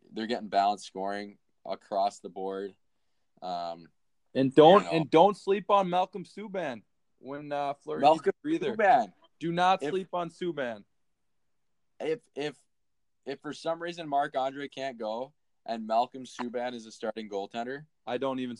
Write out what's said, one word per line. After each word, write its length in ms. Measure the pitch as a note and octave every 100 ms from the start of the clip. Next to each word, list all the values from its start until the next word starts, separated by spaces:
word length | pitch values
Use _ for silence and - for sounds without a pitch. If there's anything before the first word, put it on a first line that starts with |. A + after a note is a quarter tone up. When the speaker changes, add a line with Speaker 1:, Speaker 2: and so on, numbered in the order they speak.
| _
Speaker 1:
they're 140 | G#2+ A2
getting 220 | A#2 G2+
balanced 380 | G2 G2 G#2 -
scoring 500 | F#2+ G2 G2+ G#2 G#2 _ _
across 540 | - G2 - G2+ G2+ -
the 120 | G2
board. 440 | F2+ F#2+ G2 G2+ - _ _ _ _ _ _
Um, 440 | F2+ F2 E2+ E2+ E2 _ _ _ _
Speaker 2:
And 180 | B2 C3+
don't, 300 | C#3+ D#3 G3
Speaker 1:
you 40 | -
know. 100 | D#3+
Speaker 2:
and 140 | D3
don't 260 | D#3+ G3 G3+
sleep 340 | - G3+ F#3
on 180 | G3+ F#3
Malcolm 360 | F3+ F#3 G3
Subban 580 | E3+ - G#3+ F#3+ D#3 A2+ - _ _ _
when, 340 | B2+ C#3+ D3
uh, 220 | C#3+ C#3+ C#3+
Fleury 160 | - D3+
Speaker 1:
Malcolm 320 | C#3+ D#3+ F#3+ -
Speaker 2:
needs 200 | D3+ E3
a 20 | F#3
breather. 100 | A3
Speaker 1:
Subban. 360 | G3+ D3 G2+ - _ _
Speaker 2:
Do 140 | E3
not 300 | E3+ F3+ F#3+
Speaker 1:
If 80 | G3
Speaker 2:
sleep 180 | F#3 F#3
on 180 | F3 E3+
Subban. 520 | - F3+ D3 B2 G#2+ - _ _ _ _ _ _ _ _ _ _ -
Speaker 1:
If, 200 | C#3 D#3+ _
if, 220 | C3+ D3 B2 _ _ _ _ _ _ B2
if 140 | C#3
for 120 | D3+
some 280 | C3+ E3 E3
reason 280 | E3+ F3 D#3
Marc-Andre 580 | C#3+ C#3+ C#3 C3 C#3 C#3+
can't 300 | - C3+ A#2
go 340 | G#2+ A2+ C3+ _ _ _
and 220 | - A2+ A2
Malcolm 380 | A2+ B2 C3
Subban 500 | B2 - B2 A#2+ B2
is 120 | A#2+ A2
a 60 |
starting 360 | - A2 A2+ G#2+
goaltender, 560 | G2+ G2 A#2 A#2+ C#3 D#3 _ -
Speaker 2:
I 120 | B2
don't 220 | C3+ C3
even 160 | B2+